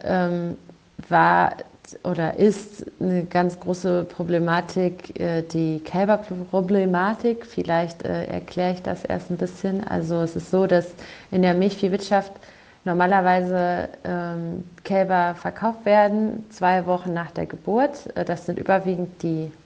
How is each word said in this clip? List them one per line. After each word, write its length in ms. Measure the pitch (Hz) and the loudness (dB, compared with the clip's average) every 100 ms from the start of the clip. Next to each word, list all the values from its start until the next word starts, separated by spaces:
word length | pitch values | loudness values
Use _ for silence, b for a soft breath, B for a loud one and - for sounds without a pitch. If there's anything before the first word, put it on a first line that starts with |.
ähm, 520 | - 185 175 175 170 170 - - _ - - | -2 0 0 -2 -4 -8 -14 -20 _ -18 0
war 440 | 170 170 175 180 - - - - - - | 4 6 6 4 0 -14 -20 -20 -8 -4
oder 300 | 165 160 - | -2 -2 4
ist 500 | 208 202 - - - - | 4 2 -6 -16 -16 -6
eine 240 | 185 180 180 | -2 -2 0
ganz 340 | 175 180 175 | 0 0 -2
große 460 | 180 180 185 175 170 | -6 -4 0 0 -2
Problematik, 1160 | - 170 170 170 170 175 190 180 180 - - | -6 -2 0 2 0 0 0 0 -2 -12 -6
äh, 220 | 175 165 | -2 -2
die 380 | 165 165 160 156 | -2 -2 0 -2
Kälberproblematik. 1700 | 156 180 196 208 208 180 180 190 185 202 190 180 190 226 233 233 - | -4 -2 2 2 0 -10 -2 -2 2 2 4 2 0 0 0 -2 -4
Vielleicht, 580 | - 175 170 170 - | -6 0 0 0 -4
äh, 240 | - 170 - | -4 -4 -4
erkläre 480 | - 175 - 180 180 | -6 -6 -2 0 0
ich 60 | |
das 220 | 190 180 | -4 -6
erst 260 | - 180 180 | -4 -6 -4
ein 60 | 175 | -4
bisschen. 500 | 185 - 190 190 - | -4 -4 -4 -2 -2
Also 360 | 180 165 170 | -4 -2 0
es 160 | 165 170 | 0 -4
ist 140 | 170 | -2
so, 160 | 185 190 | 2 4
dass 200 | 175 175 - B B B | 4 2 -10 B B B
in 100 | 190 | 2
der 120 | 180 | 4
Milchviehwirtschaft 800 | 180 196 202 196 202 - 196 196 - b b b b 185 | 4 2 2 -2 -2 0 0 0 -12 b b b b -2
normalerweise, 1040 | 175 180 196 180 185 180 185 175 175 - - - | 2 4 4 4 4 2 0 0 0 -4 -8 -6
ähm, 580 | 180 175 170 170 175 - - - | -4 -4 -6 -6 -8 -10 -14 -2
Kälber 500 | 196 180 185 175 170 | 2 4 4 2 -2
verkauft 480 | 180 - 214 226 | -8 -4 -4 -2
werden, 640 | 202 208 208 208 214 220 - | 4 6 6 4 -2 -4 -12
zwei 360 | - 180 185 175 | -2 2 2 2
Wochen 260 | 180 185 | -2 0
nach 180 | 170 170 | -4 -4
der 140 | - 160 | -6 -6
Geburt. 680 | 160 - 214 285 - - - | -6 -2 0 0 -2 -10 -6
Äh, 80 | |
das 220 | 175 170 - | -4 -4 -4
sind 120 | 175 | -6
überwiegend 640 | - 190 185 175 180 - | 2 0 2 -2 -4 -6
die 300 | 170 160 160 - | -4 -2 -4 -10